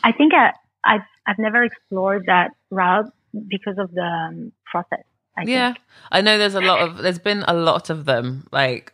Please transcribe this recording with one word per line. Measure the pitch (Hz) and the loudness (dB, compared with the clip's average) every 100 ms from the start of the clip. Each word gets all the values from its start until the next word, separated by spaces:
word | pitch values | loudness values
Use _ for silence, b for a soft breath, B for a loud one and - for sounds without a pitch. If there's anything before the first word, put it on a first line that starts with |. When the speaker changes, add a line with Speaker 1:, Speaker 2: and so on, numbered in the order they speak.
Speaker 1:
I | 233 | 0
think | 226 311 | 4 4
I, | 349 233 - _ _ | 6 4 0 _ _
I've, | - 214 196 _ - | 0 0 -2 _ -6
I've | 208 | -4
never | 214 233 | 0 0
explored | 240 - _ 190 190 202 180 | 0 -4 _ -4 -2 -2 2
that | 180 170 - _ | 2 2 -4 _
route | 190 180 196 214 - _ 208 208 | -2 2 0 -2 -10 _ -14 -8
because | 196 208 196 | -8 -6 -6
of | 185 | -6
the, | 175 | -6
um, | 175 165 165 165 160 - | -6 -6 -8 -10 -16 -18
process, | - 175 175 - _ _ _ - | -8 -8 -6 -10 _ _ _ -10
I | |
Speaker 2:
Yeah. | 220 254 247 | -4 -2 -2
Speaker 1:
think. | 240 B B B | -4 B B B
Speaker 2:
I | 185 | 2
know | 208 214 | 4 4
there's | 208 | 2
a | 196 | 2
lot | 185 180 | 2 2
of, | 170 170 | 0 -2
there's | 180 175 | -4 -2
been | 208 208 - | -2 -2 0
a | |
lot | 170 165 156 - | 0 2 0 -2
of | 160 | -6
them. | 143 123 123 131 - | -2 -2 -2 -6 -6
Like, | 139 131 123 - | -2 -2 -2 -10